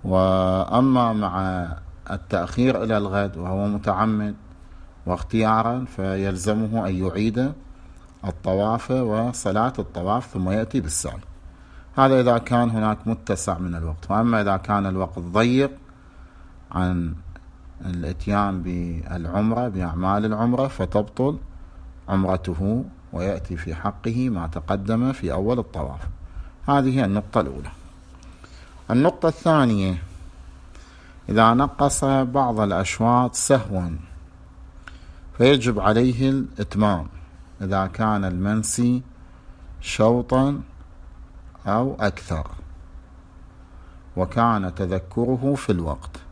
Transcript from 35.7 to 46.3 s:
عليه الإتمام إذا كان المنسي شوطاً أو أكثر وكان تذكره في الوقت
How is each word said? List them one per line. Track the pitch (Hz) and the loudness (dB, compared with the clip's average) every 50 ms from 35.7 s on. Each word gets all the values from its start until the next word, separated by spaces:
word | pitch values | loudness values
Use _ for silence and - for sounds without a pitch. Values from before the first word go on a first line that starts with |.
| 113 104 | 0 4
عليه | 92 101 110 117 123 127 120 117 131 135 | 4 4 6 6 4 4 2 2 2 2
الإتمام | 135 139 127 - - - 104 - - 101 107 104 98 85 76 - - - - - - - - - - - | 2 0 -2 -4 -6 -6 -6 -4 0 2 2 2 2 0 -4 -8 -12 -14 -18 -18 -20 -20 -20 -20 -12 -8
إذا | 101 92 98 95 95 | -4 -2 0 0 0
كان | 92 - - 110 110 107 101 98 | -2 -2 -2 0 0 2 0 0
المنسي | 92 90 90 95 101 107 110 107 - - - 120 120 123 127 127 - - - - - - - - - - - - - - - | -2 -2 -2 -2 0 0 0 -2 -2 0 0 2 2 2 0 -4 -8 -20 -20 -20 -20 -20 -20 -20 -20 -20 -20 -20 -18 -16 -14
شوطاً | - - - - 110 113 120 123 117 - 131 131 135 139 143 - - - - - - - - - - - - - - - - - - - - - - | -10 -8 0 4 4 6 6 4 2 2 2 4 4 4 0 -2 -6 -12 -16 -20 -20 -20 -20 -20 -20 -20 -18 -20 -20 -20 -20 -20 -20 -20 -20 -10 -4
أو | 101 101 113 127 135 139 - | 0 0 0 0 0 -2 -2
أكثر | 107 101 - - - - - 78 78 - - - - - - - - - - - - - - - - - - - - - - - - - - - - - - - - - - | -2 -2 -2 -4 -6 -6 -4 -4 -4 -8 -10 -14 -14 -16 -18 -18 -20 -18 -20 -20 -20 -20 -20 -20 -20 -20 -20 -20 -20 -20 -20 -20 -20 -20 -20 -20 -20 -20 -20 -20 -20 -10 -2
وكان | 90 92 90 - 117 117 117 113 104 95 90 85 | -2 -2 0 2 2 4 4 4 2 0 -4 -4
تذكره | - 101 87 92 92 90 - - 117 120 120 131 123 131 135 143 | -4 -2 -2 -2 -4 -4 -4 -2 -2 0 0 0 0 0 -2 -2
في | 135 - - | -2 0 -2
الوقت | 104 87 82 78 71 69 - - - - - - | 0 0 0 -4 -6 -6 -8 -16 -16 -16 -18 -18